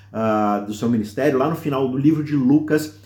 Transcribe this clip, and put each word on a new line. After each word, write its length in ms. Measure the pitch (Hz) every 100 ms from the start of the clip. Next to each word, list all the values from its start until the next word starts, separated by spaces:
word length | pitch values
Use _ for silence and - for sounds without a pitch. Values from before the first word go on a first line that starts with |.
| -
ah, 480 | 110 110 107 104 101 101
do 60 |
seu 160 | 104 120
ministério, 500 | 117 104 - 147 127
lá 100 | 151
no 60 | 160
final 340 | 151 135 131
do 80 | 131
livro 240 | 147 156
de 140 | 143 147
Lucas, 640 | 127 151 151 151 151 -